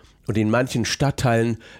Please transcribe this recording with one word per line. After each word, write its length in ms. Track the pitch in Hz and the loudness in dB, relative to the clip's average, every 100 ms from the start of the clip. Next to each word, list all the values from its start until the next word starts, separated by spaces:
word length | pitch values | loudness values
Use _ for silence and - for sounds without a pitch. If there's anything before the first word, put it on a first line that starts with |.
| - _ - | -20 _ -4
und 100 | 110 | 0
in 140 | 107 | 2
manchen 340 | 113 131 127 | 0 0 -2
Stadtteilen 720 | 107 - 139 - 127 117 117 113 - | -2 -2 -2 0 0 2 0 -4 -10